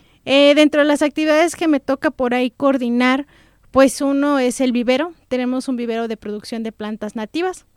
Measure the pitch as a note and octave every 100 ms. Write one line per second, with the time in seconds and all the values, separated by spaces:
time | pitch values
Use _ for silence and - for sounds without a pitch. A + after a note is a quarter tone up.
0 | _ _ - F#3 F#3+ G3 - D4+ D4 D4
1 | D4+ - D#4 D4+ E4+ - E4 C#4+ - C4+
2 | D#4 - B3 B3 B3 - C#4 C4+ A#3+ A#3+
3 | B3+ C4 C#4 _ _ _ _ B3+ C4+ -
4 | C#4 C#4 C#4+ C#4 B3 - C4 A#3+ A#3 C4
5 | E4+ E4 _ B3+ B3 B3+ C4 B3 A#3 A3+
6 | A#3 A3 G#3+ G#3 - A3+ A3+ - G#3+ G#3+
7 | G#3+ A3+ G#3+ D#4 F4+ F4+ _